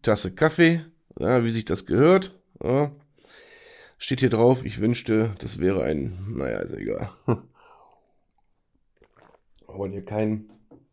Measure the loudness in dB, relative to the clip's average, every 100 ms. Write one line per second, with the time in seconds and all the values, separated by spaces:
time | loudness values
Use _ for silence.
0 | 0 0 -2 0 0 4 4 4 -4 _
1 | _ -4 0 2 2 -2 -4 -6 0 4
2 | 6 4 0 -14 _ -8 -2 0 -2 -6
3 | _ _ _ -20 -20 -20 -20 -20 -20 _
4 | -6 0 2 4 4 4 -2 -2 0 0
5 | 0 0 0 -4 -12 -2 0 2 0 -2
6 | -4 -8 -8 -6 -6 -6 -8 -8 -6 -6
7 | -8 -6 -2 -2 -4 _ -20 -20 _ _
8 | _ _ _ _ _ _ _ _ _ _
9 | _ _ _ _ _ _ -18 -8 -8 -8
10 | -6 -2 -2 -2 -8 -20 _ -20 _